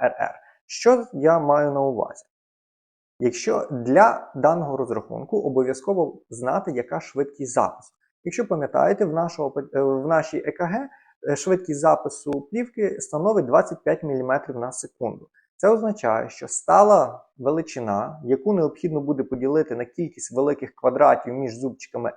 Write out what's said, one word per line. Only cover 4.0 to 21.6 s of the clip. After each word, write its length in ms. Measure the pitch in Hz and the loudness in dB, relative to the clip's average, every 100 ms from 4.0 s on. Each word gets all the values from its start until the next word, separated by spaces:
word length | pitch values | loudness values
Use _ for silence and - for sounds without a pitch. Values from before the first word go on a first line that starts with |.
| 226 - - 139 | 6 4 -8 0
даного 420 | 143 170 151 135 | 2 2 -2 -4
розрахунку 600 | 120 107 - 113 - 220 | -4 -6 -8 -10 -4 -4
обов'язково 840 | 151 131 127 131 - 190 147 - - | 0 0 0 -2 -2 0 -2 -4 -18
знати, 420 | 117 123 160 - | -8 -2 -2 -2
яка 280 | 123 120 160 | -6 -4 -8
швидкість 540 | - 135 143 - 131 | -6 -6 -6 -6 -4
запису. 400 | 127 98 - - _ _ _ | 0 0 -2 -20 _ _ _
Якщо 240 | 175 240 220 | -8 -6 -4
пам'ятаєте, 580 | 170 139 135 160 202 185 | -4 0 2 2 2 -2
в 80 | |
нашого 380 | 160 170 - 139 | -2 -4 -4 -6
пе-, 120 | 139 135 | -6 -4
е, 80 | 139 | -2
в 260 | 135 135 147 | 0 0 0
нашій 360 | 160 147 151 156 | 0 0 -6 -6
Е 60 | |
К 140 | - 170 | -6 -4
Г, 240 | 220 277 _ _ _ 135 | -4 -8 _ _ _ -6
е, 60 | 143 | -4
швидкість 440 | 185 180 180 143 | 0 -2 -2 0
запису 640 | 160 147 143 - 143 139 | 2 2 -2 -8 -6 -6
плівки 600 | 143 226 240 - 196 - | -4 -6 -6 -4 -4 -4
становить 440 | - 151 190 208 127 | -8 -2 0 0 4
двадцять 380 | 151 - 175 | 4 2 -2
п'ять 200 | 151 160 | -2 -2
міліметрів 520 | 151 131 127 131 - 127 | -2 -2 0 -2 -4 -8
на 160 | 123 | -8
секунду. 580 | - 127 - 117 95 - _ _ _ | -10 -14 -8 -6 -6 -16 _ _ _
Це 100 | 196 | 2
означає, 600 | 220 220 208 120 110 120 | 4 0 -2 0 0 -2
що 180 | - 135 | -10 -10
стала 800 | - - 175 208 196 123 - _ - | -6 4 6 8 6 4 -4 _ -6
величина, 840 | 127 160 165 131 113 101 131 156 | -2 -2 -4 -6 -2 -2 -4 -6
яку 300 | 120 135 202 | 0 0 2
необхідно 480 | 196 151 - 175 151 | 2 0 -2 -4 -2
буде 220 | 139 135 | -2 -2
поділити 520 | 127 127 131 156 151 120 | -4 -2 0 0 0 -4
на 100 | 117 | -8
кількість 500 | - 165 - - 123 | -8 -8 -8 -6 -2
великих 400 | 143 143 131 - | 0 -2 -6 -4
квадратів 580 | 127 131 147 123 - | 0 6 6 6 0
між 240 | 127 131 | -6 -6
зубчиками 560 | 113 | -6